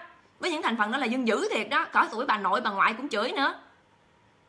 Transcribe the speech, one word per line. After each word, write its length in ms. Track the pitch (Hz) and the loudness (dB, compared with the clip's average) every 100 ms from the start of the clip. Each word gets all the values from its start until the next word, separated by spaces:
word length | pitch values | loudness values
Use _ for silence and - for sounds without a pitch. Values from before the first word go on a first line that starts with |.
| - - _ _ | -2 -20 _ _
Với 120 | 339 | -4
những 100 | 311 | -2
thành 160 | 330 233 | -2 0
phần 140 | 208 | 0
đó 60 | 254 | 0
là 80 | 247 | -2
Dương 220 | 254 233 | 0 0
dữ 220 | 220 403 | 0 0
thiệt 200 | 330 214 | -2 -2
đó, 160 | 294 320 | -2 2
cỡ 220 | 202 311 | 4 2
tuổi 140 | 220 277 | 0 -2
bà 120 | 202 | 0
nội, 240 | 190 190 | 2 0
bà 80 | 226 | 0
ngoại 240 | 196 185 | 2 2
cũng 160 | 226 269 | 2 -4
chửi 220 | 214 240 | -2 -2
nữa. 280 | 370 285 - - - _ _ _ _ _ _ | 0 0 -2 -10 -20 _ _ _ _ _ _